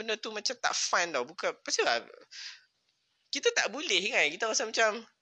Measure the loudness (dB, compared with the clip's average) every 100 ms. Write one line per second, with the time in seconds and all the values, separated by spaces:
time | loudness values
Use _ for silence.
0 | -4 -4 -4 -2 -2 0 -2 0 2 2
1 | 2 0 -4 -4 -4 -4 -4 0 2 2
2 | -2 -20 -20 -14 -14 -16 _ _ _ _
3 | _ _ -8 0 0 2 0 -2 0 0
4 | 2 2 2 0 0 0 0 2 2 2
5 | -10 _